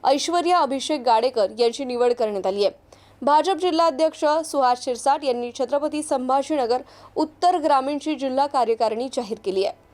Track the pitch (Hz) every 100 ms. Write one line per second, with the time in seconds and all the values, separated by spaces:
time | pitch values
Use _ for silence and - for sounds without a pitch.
0 | - 277 - 349 339 359 285 269 - 302
1 | 240 226 247 233 196 220 233 233 262 240
2 | 247 240 220 208 190 202 240 - _ -
3 | - - 254 302 311 392 359 320 330 262
4 | 320 - 302 311 311 285 254 247 - 233
5 | 277 285 277 240 240 240 240 285 302 302
6 | 302 277 254 269 277 311 233 247 269 -
7 | - - 302 - 359 359 302 277 262 294
8 | 302 285 269 254 277 277 226 226 220 220
9 | 254 - 214 220 196 190 190 - _